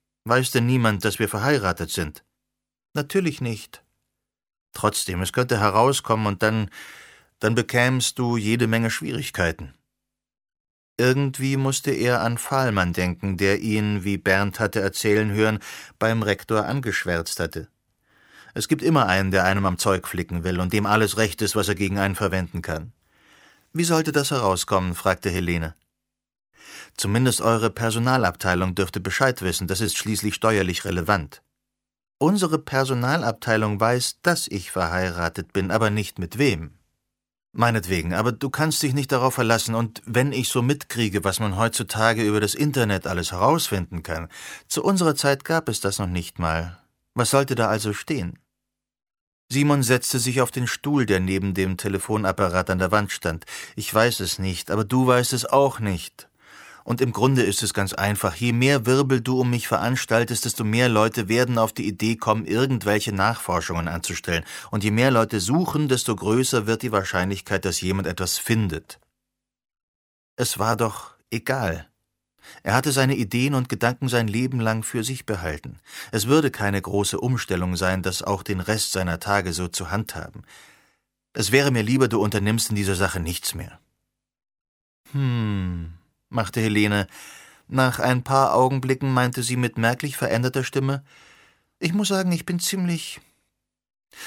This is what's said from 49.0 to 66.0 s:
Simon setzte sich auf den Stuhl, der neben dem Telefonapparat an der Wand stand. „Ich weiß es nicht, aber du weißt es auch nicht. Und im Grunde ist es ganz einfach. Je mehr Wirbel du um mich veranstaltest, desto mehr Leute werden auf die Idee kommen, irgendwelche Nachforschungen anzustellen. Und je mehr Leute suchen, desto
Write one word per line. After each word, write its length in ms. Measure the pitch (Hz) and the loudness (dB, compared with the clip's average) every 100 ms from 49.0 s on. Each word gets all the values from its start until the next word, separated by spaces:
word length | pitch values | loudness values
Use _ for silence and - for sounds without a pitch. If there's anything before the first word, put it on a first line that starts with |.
| _ _ _ _ _ | _ _ _ _ _
Simon 320 | 135 147 143 | 0 4 4
setzte 340 | 123 127 - 127 | 4 4 2 0
sich 220 | 120 127 | 0 2
auf 100 | 123 | 0
den 160 | - 123 | 0 -4
Stuhl, 400 | - 147 147 120 | -2 0 2 4
der 140 | 95 | 2
neben 340 | 92 95 98 | 2 0 0
dem 220 | 92 92 90 | 0 0 0
Telefonapparat 960 | 101 95 - 107 95 95 95 90 90 | -2 -4 -2 0 0 2 2 2 0
an 100 | 92 | 0
der 100 | 92 | 2
Wand 220 | 107 98 | 2 0
stand. 320 | - - 82 - - - - | -4 -4 -6 -10 -14 -12 -10
„Ich 160 | - | -2
weiß 240 | 110 120 110 | 2 2 2
es 220 | 92 - | -4 -4
nicht, 320 | 95 87 - | -4 -6 -4
aber 120 | 104 | -2
du 220 | 104 127 127 | 0 2 4
weißt 260 | 123 120 | 4 2
es 120 | 123 | -2
auch 340 | - 135 139 - | 2 2 2 0
nicht. 500 | 107 87 - - - _ - - - - | -4 -4 -6 -18 -20 _ -20 -20 -20 -18
Und 180 | - 120 | -6 -2
im 120 | 123 | 0
Grunde 300 | 101 127 131 | 2 2 4
ist 200 | 98 98 | 2 0
es 100 | 104 | -2
ganz 220 | - 98 | -2 -4
einfach. 400 | - 98 101 98 | 0 0 2 -2
Je 180 | - 120 | 0 0
mehr 320 | 117 131 143 | 2 2 2
Wirbel 380 | 113 131 135 131 | 2 2 2 0
du 180 | 120 127 | 0 0
um 80 | 123 | 0
mich 200 | 120 - | -2 -2
veranstaltest, 760 | 90 113 127 - 113 117 117 | 0 0 -2 2 2 2 -2
desto 200 | 117 - | -4 -4
mehr 260 | 107 113 123 | 0 2 4
Leute 380 | 107 110 120 101 | 4 4 2 0
werden 280 | 117 123 120 | 2 2 2
auf 160 | 110 | 0
die 140 | - 104 | 0 -6
Idee 300 | 92 110 117 | -2 -2 0
kommen, 280 | 113 110 | 0 0
irgendwelche 680 | 78 110 135 123 104 107 117 | 0 0 2 0 2 0 0
Nachforschungen 800 | 98 92 85 - 90 - 85 82 | 0 0 0 -2 -2 -2 -4 -4
anzustellen. 560 | 85 - 87 - 85 - - - | -6 -6 -6 -4 -4 -4 -14 -6
Und 140 | 110 | -2
je 60 | 104 | 0
mehr 200 | 110 131 | 2 4
Leute 300 | 120 110 107 | 4 2 0
suchen, 480 | 90 156 180 151 147 | 0 0 0 0 0
desto 260 | 127 | 0